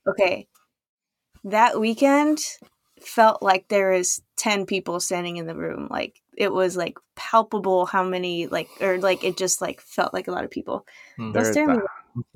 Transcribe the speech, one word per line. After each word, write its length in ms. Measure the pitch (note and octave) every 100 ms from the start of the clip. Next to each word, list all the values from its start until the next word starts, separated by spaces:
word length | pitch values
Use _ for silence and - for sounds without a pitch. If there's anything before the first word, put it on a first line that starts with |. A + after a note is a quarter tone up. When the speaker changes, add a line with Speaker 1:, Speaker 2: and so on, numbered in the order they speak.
| -
Speaker 1:
Okay. 400 | F#3+ F#3 G3+ - _ _ _ _ _ _ _ _ _
That 360 | G3 G#3+ A#3+ -
weekend 600 | A3 A3+ C#4 C#4+ D4 D4+ - - - _ _ _
felt 420 | - - A3 G#3+
like 260 | G3+ F#3+ -
there 220 | G3+ F#3+
was 300 | F#3 F3+ - - -
ten 300 | A3+ G3+ F#3
people 340 | F#3+ F#3 F3
standing 360 | - F3+ F3 F3
in 80 | E3
the 100 | E3
room. 320 | E3 - C#2+
Like, 320 | - - - _ -
it 160 | G3+
was, 240 | F#3 F#3 F3+
like, 220 | E3+ - _ -
palpable 680 | - A3+ A3 G#3+ F#3+ F#3 F3+
how 180 | G3
many, 420 | F#3 F#3 F3+ F3 F3
like, 200 | E3+ D#3 -
or, 180 | G3 F#3
like, 260 | F#3+ F3+
it 120 | F#3 F3+
just, 220 | F#3 -
like, 180 | E3+ -
felt 340 | - - -
like 140 | F#3+ F#3
a 40 |
lot 120 | F3+
of 60 | -
people. 360 | - - - - - - -
Speaker 2:
Hmm. 160 | A3+
Speaker 1:
That's 180 | - -
Speaker 3:
They're 20 |
at 40 | D4
Speaker 1:
terrible. 260 | D4+ B3 G3 - - A#2+ -